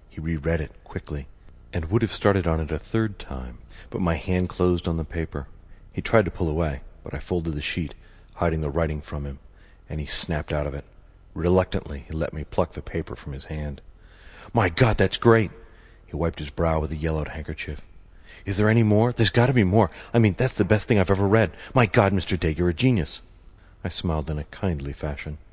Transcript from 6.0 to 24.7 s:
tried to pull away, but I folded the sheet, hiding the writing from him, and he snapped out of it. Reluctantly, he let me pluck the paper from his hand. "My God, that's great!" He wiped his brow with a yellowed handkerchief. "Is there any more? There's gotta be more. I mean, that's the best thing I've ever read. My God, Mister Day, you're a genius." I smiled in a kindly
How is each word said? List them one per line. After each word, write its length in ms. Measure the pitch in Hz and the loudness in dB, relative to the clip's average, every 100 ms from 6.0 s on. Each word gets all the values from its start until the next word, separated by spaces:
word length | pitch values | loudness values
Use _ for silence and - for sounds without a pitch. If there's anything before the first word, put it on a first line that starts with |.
tried 240 | - 113 | 0 2
to 60 | 87 | 2
pull 180 | - 85 | -2 -2
away, 320 | 78 80 69 - - | 0 -2 -4 -12 -16
but 80 | - | -12
I 60 | 71 | -10
folded 340 | - 90 82 | -4 -4 -2
the 80 | 73 | -4
sheet, 340 | - - 76 - - - - - | -4 -4 -6 -8 -20 -20 -16 -2
hiding 260 | 87 80 | -2 0
the 80 | 76 | -2
writing 320 | 73 80 76 | -2 -2 -4
from 240 | - 76 71 | -8 -8 -8
him, 140 | 69 - - - - - | -10 -16 -20 -20 -20 -10
and 100 | 78 | -8
he 60 | 71 | -4
snapped 480 | - - 78 - | -4 -2 -4 -2
out 120 | 76 71 | -4 -4
of 60 | |
it. 140 | 69 - - - - - | -6 -12 -20 -20 -20 -14
Reluctantly, 720 | 85 85 92 90 - - 71 - | -2 2 4 2 -4 -6 -12 -8
he 60 | |
let 180 | 78 80 | -6 -4
me 120 | 78 | -6
pluck 280 | 73 - 87 | -6 -2 -2
the 80 | - | -2
paper 340 | - 82 76 | -6 -6 -6
from 200 | - - | -10 -10
his 120 | 69 - | -10 -8
hand. 360 | 78 73 67 - - - - - - - | -6 -6 -8 -14 -20 -20 -20 -20 -20 -2
"My 180 | 117 92 | 2 2
God, 280 | - 123 104 | 4 4 4
that's 200 | 95 - | 2 4
great!" 340 | 117 113 95 - - - - - | 6 6 4 -6 -20 -20 -20 -20
He 120 | - 73 | -10 -4
wiped 240 | 82 - | -2 -4
his 100 | 73 | -8
brow 300 | - 82 80 | -2 0 0
with 100 | 73 | -2
a 60 | 78 | -4
yellowed 320 | 80 78 73 | -2 -2 -4
handkerchief. 520 | 82 76 78 - 71 - - - - - - | -8 -10 -8 -8 -10 -14 -20 -20 -20 -20 -14
"Is 120 | - 92 | -6 2
there 120 | 107 | 4
any 140 | 117 | 6
more? 300 | 107 104 120 | 6 4 4
There's 180 | 120 113 | 2 2
gotta 220 | 120 123 | 4 4
be 100 | 127 | 4
more. 260 | 92 107 95 - - | 4 4 4 0 -2
I 60 | 120 | 4
mean, 160 | 110 85 | 4 2
that's 200 | 127 - | -2 2
the 80 | |
best 240 | 92 107 - | 2 2 4
thing 100 | 104 | 2
I've 140 | 90 | 4
ever 160 | 98 101 | 4 4
read. 240 | 110 98 - - | 4 2 -2 -2
My 120 | 131 113 | 2 4
God, 260 | - 98 | 4 4
Mister 240 | 98 - 87 | 4 0 0
Day, 140 | 82 | 0
you're 180 | 76 87 | 2 0
a 60 | |
genius." 480 | 82 131 113 73 - - - - - - - | 2 2 2 0 -6 -10 -20 -20 -20 -20 -10
I 40 | 92 | -8
smiled 400 | - 90 78 76 | -4 -2 -2 -2
in 100 | 76 | -6
a 40 | |
kindly 480 | 76 - 95 | -8 -4 -4